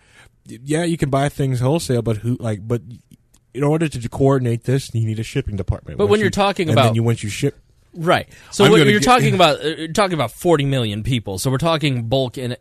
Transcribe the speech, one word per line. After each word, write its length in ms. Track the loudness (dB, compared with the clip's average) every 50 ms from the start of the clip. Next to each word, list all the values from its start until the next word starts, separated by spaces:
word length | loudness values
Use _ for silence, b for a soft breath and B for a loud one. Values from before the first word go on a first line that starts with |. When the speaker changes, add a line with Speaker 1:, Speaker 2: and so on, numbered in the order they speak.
| B B B B B B _ _ _
Speaker 1:
yeah, 360 | -20 -18 -14 -6 -4 -2 -2 0
you 140 | -2 -2
can 140 | -2 -2 0
buy 180 | 0 0 0 0
things 300 | -2 -2 -2 -2 -2 0
wholesale, 420 | 0 0 0 0 0 0 -2 0
but 160 | 0 -2 -4
who, 200 | -2 -2 -4 -4 -2
like, 280 | -4 -6 -6 -6 -4
but 140 | -6 -6 -6 -6 -10 -20 -20 _ _ -20 _ _ _ _ _ _ _ -6
in 100 | -2 0
order 240 | 0 2 2 0
to 220 | -2 -4 -6 -8 -8
coordinate 540 | -2 2 2 4 4 2 2 0 -2 -2 -2
this, 300 | -2 -2 -2 -2 -4 -4
you 100 | -2 -2
need 140 | -2 -2 -4
a 40 | -6
shipping 340 | -6 -6 -6 -6 -4 -6
department. 400 | -6 -4 -4 -4 -6 -6 -12 -4
Speaker 2:
But 80 | -2 2
Speaker 1:
Once 60 | 2
Speaker 2:
when 80 | 2 2
Speaker 1:
you, 20 | 2
Speaker 2:
you're 60 | 0
talking 380 | 0 0 0 0 0 -2 -2 0
Speaker 1:
and 80 | 2
Speaker 2:
about 80 | 4 4
Speaker 1:
then 80 | 4 2
you, 80 | 2 0
once 180 | 0 0 -2
you 80 | -4 -8
ship, 280 | -6 -2 -2 -4 -4 -6 _ _ _ _ _ _ -12
Speaker 2:
Right. 360 | -6 0 0 0 0 0 _ B B B B
So 120 | B 4 6
Speaker 1:
I'm 80 | 6
Speaker 2:
what 60 | 6
Speaker 1:
gonna 120 | 6 6 4
Speaker 2:
you're 100 | 4 4
Speaker 1:
get 40 | 4
Speaker 2:
talking 300 | 4 4 4 4 2 4
about, 240 | 4 4 4 4 0
uh, 80 | -2
you're 200 | -6 -6 -6 -8 -6
talking 220 | 0 0 0 0 0
about 180 | -2 -4 -4
forty 340 | -6 -2 2 2 4 4 2
million 380 | 0 0 -2 -2 -4 -4 -4 -4
people. 360 | -2 -2 -2 -4 -6 -8 -4
So 120 | -2 -2
we're 60 | -2
talking 500 | 0 0 0 0 0 0 -2 -2 -2 -2
bulk 300 | -2 -2 -2 -2 -2 -6
in, 160 | -8 -8 -8 -8 -6